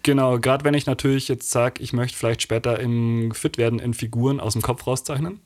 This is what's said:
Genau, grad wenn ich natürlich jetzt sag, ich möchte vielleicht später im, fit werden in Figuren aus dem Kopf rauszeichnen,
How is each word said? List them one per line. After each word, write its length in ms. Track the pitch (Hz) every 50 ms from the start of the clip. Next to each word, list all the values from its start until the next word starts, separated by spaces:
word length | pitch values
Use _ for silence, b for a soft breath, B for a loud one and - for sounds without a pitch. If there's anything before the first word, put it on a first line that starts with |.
| -
Genau, 360 | 143 139 139 131 127 123 120
grad 240 | 113 127 131 143 147
wenn 100 | 147 143
ich 100 | 143 -
natürlich 400 | 143 127 - - 139 135 135 127 -
jetzt 220 | 131 123 - -
sag, 300 | - 123 120 127 127 -
ich 120 | 127 117 -
möchte 220 | 120 123 120 - -
vielleicht 240 | - 117 117 - -
später 360 | - 113 117 117 120 117 95
im, 540 | 123 120 120 117 117 117 117 117 113 113 113
fit 220 | - - 151 -
werden 220 | - 117 117 117 110
in 160 | 117 120 113
Figuren 460 | - 120 113 113 117 120 131 139 139
aus 120 | - 110 -
dem 100 | 113 104
Kopf 240 | - 120 - -
rauszeichnen, 540 | 123 127 131 - - 147 139 156 175 202 214 _